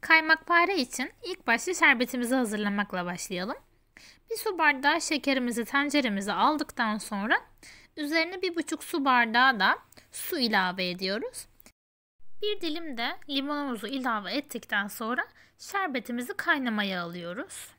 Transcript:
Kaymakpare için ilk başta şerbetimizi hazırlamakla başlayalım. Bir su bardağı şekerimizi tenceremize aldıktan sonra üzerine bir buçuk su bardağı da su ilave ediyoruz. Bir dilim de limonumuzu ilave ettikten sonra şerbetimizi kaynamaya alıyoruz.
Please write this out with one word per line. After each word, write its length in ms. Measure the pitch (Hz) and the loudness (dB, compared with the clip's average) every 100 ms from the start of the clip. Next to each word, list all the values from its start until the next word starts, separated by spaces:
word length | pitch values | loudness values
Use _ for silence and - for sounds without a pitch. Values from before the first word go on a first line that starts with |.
Kaymakpare 760 | - 320 320 320 - 339 349 381 | 6 4 6 2 4 4 4 2
için 340 | 247 - 285 - | -2 -4 -8 -8
ilk 240 | 415 359 - | -12 -8 0
başta 260 | 233 - | 0 0
şerbetimizi 600 | 359 311 247 247 254 233 262 | 4 4 4 2 -2 0 0
hazırlamakla 720 | 233 214 208 202 202 185 175 | 0 -2 -2 -2 -2 -4 -4
başlayalım. 520 | 175 - 185 190 294 _ _ _ - - - _ | -6 -6 -6 -6 -8 _ _ _ -20 -20 -20 _
Bir 60 | 453 | -4
su 220 | 440 370 | -4 2
bardağı 440 | 311 277 285 320 | 4 4 2 2
şekerimizi 640 | - 302 - 262 240 233 220 | 2 0 2 2 2 -2 0
tenceremize 680 | 277 285 294 247 196 196 | 0 4 2 2 0 -2
aldıktan 640 | 185 233 302 294 - 226 214 | 2 2 2 -4 -2 -2 -2
sonra 440 | - 196 208 392 - _ - - - - | -4 -4 0 0 0 _ -20 -20 -20 -8
üzerine 440 | 294 320 330 381 | -2 0 0 -2
bir 140 | 370 339 | -4 -2
buçuk 280 | - 320 | -4 -6
su 220 | - 330 269 | -4 0 4
bardağı 540 | 247 233 233 262 233 | 4 6 6 6 6
da 200 | 190 311 - - _ | 2 2 -4 -20 _
su 280 | - - 339 | -14 -6 -2
ilave 500 | 240 214 185 185 180 | 2 2 2 0 -4
ediyoruz. 580 | 180 185 208 466 - - _ - _ _ _ _ _ - - | -2 -4 -4 -6 -12 -18 _ -20 _ _ _ _ _ -10 -4
Bir 200 | 415 403 | -2 -2
dilim 360 | 330 311 330 233 | -2 -4 -6 -6
de 200 | 240 359 - | -6 -6 -4
limonumuzu 580 | 277 277 294 285 226 208 | -2 -2 -2 -2 -4 -4
ilave 460 | 269 254 220 185 | -4 -2 -2 -2
ettikten 540 | 240 285 233 - 208 202 | -6 -4 -12 -2 -2 -2
sonra 400 | - 220 254 440 _ _ _ | -6 -4 -2 -4 _ _ _
şerbetimizi 760 | - 403 381 254 - 240 247 | -6 -4 -2 -4 -4 -8 -6
kaynamaya 680 | 403 - 311 247 214 202 185 | -4 0 0 0 -2 -2 -2
alıyoruz. 680 | 170 175 170 185 392 - - | -6 -8 -10 -10 -10 -12 -16